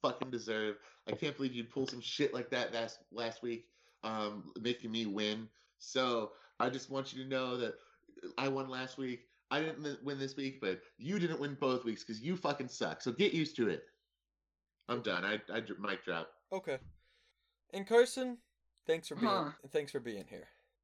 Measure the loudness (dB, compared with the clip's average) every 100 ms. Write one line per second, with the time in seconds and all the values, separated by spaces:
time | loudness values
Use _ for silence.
0 | 0 0 -2 -2 0 0 0 -2 -10 -12
1 | -6 -2 -2 0 -2 -2 -4 -2 -2 -4
2 | -4 2 2 2 -2 0 0 -2 -4 -6
3 | -12 -4 -4 -4 -4 -4 -8 _ _ _
4 | -4 0 -2 -4 -8 -2 -2 0 -2 0
5 | 0 2 2 0 -6 -14 _ _ -4 0
6 | 2 2 0 -6 -12 0 0 0 -2 -4
7 | -4 -6 -2 0 0 0 -2 -4 -16 _
8 | -20 -14 -8 -2 0 0 -2 -4 -6 -4
9 | -4 -4 -10 _ _ 0 0 -2 -4 -4
10 | -4 -4 -4 -2 -4 0 0 0 -6 -8
11 | -2 2 2 2 -2 2 2 4 2 -2
12 | -6 -4 -2 0 0 0 -4 -2 -2 -2
13 | -2 4 4 4 0 2 2 2 -6 _
14 | _ _ _ _ _ _ _ _ -4 -2
15 | 0 0 2 0 -2 -4 -4 -4 -2 -2
16 | -2 -4 -4 -12 _ -6 -2 -4 -6 -20
17 | _ _ _ _ _ _ _ -8 6 8
18 | 8 4 -2 -4 _ _ _ _ 2 2
19 | 0 2 4 4 2 -4 -2 0 0 -2
20 | -4 -6 -8 -12 -14 -20 _ _